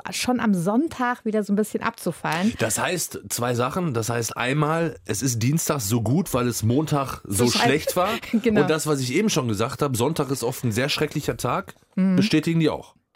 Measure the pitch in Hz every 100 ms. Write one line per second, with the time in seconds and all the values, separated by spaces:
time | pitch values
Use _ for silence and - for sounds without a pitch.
0 | - - - 247 233 185 165 220 320 -
1 | 247 247 220 214 196 202 214 - 226 -
2 | 180 - 156 160 202 - 113 117 131 180
3 | - - 98 - 120 120 123 185 175 113
4 | 110 117 110 - 120 143 151 165 165 -
5 | - 101 131 117 113 165 - 147 98 120
6 | 107 156 180 127 123 113 107 127 156 147
7 | 131 - - 90 120 - 127 147 - 180
8 | 185 226 - 226 226 214 180 156 151 143
9 | 123 139 220 160 123 101 113 - 143 117
10 | 127 160 131 139 117 - 123 107 117 -
11 | 151 151 143 123 123 156 196 - _ -
12 | 190 185 208 156 160 165 151 82 - _
13 | _